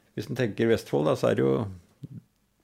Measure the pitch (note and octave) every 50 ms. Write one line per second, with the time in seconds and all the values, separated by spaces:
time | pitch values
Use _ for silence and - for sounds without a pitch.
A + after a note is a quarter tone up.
0 | _ _ _ - A2 - C3 B2 B2+ A2 G2 G#2+ A2+ A2+ A2+ G2 - - - C#3+
1 | D3+ D3+ C3+ B2+ - A#2 A2 A2+ C3 C3+ C3+ C3 A2+ G2 F#2 F2 - _ _ _
2 | - - - - - _ _ _ _ _ _ _